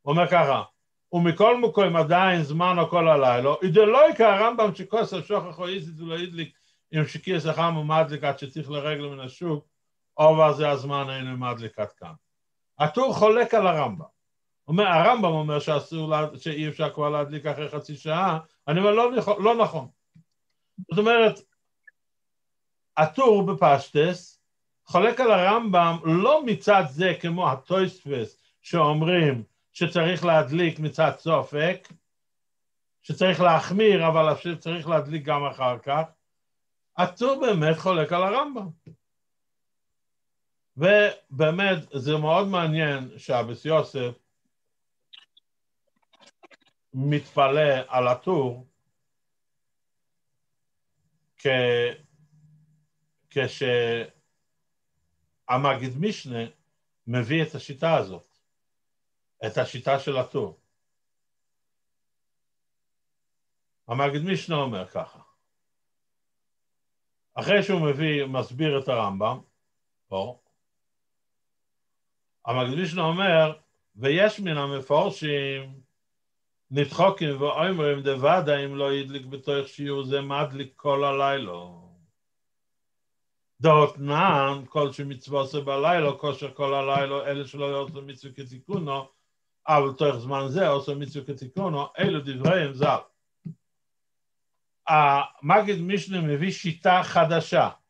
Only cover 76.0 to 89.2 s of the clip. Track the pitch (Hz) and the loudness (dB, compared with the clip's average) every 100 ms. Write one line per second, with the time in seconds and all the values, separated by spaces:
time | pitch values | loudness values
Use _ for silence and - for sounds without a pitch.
76 | _ _ _ _ _ _ _ 135 143 - | _ _ _ _ _ _ _ -4 -2 2
77 | 190 - 156 135 143 139 175 185 147 143 | 2 2 -4 -2 -2 0 -2 0 -2 -2
78 | 139 131 143 180 151 143 139 139 139 139 | -2 0 2 2 2 -2 -2 -4 -2 -4
79 | 135 139 131 135 147 143 139 - 143 139 | -6 -12 -14 -12 -6 -4 -6 -10 -8 -8
80 | 131 139 139 139 143 135 135 _ 147 139 | -4 -6 -4 -6 -6 -8 -14 _ -4 -2
81 | 143 139 139 139 107 87 87 87 - _ | 0 0 -2 -2 -8 -14 -16 -20 -20 _
82 | _ _ _ _ _ _ _ _ _ _ | _ _ _ _ _ _ _ _ _ _
83 | _ _ _ _ _ _ 151 151 147 143 | _ _ _ _ _ _ 4 6 4 0
84 | 143 151 190 147 139 139 131 156 143 135 | -4 0 2 2 0 -4 -6 -4 -4 -6
85 | 139 127 - 143 131 151 139 139 151 175 | -12 -14 -6 -6 -4 -6 -4 -2 0 2
86 | 147 135 147 135 143 - 139 139 135 139 | 0 -2 -8 -8 -12 -6 -4 -2 -2 -2
87 | 139 139 135 143 135 143 143 139 139 147 | -2 -4 -6 -8 -10 -8 -6 -6 -8 -12
88 | 139 135 139 131 127 127 151 185 151 139 | -18 -20 -20 -18 -18 -20 -8 -6 -6 -8
89 | 135 _ | -10 _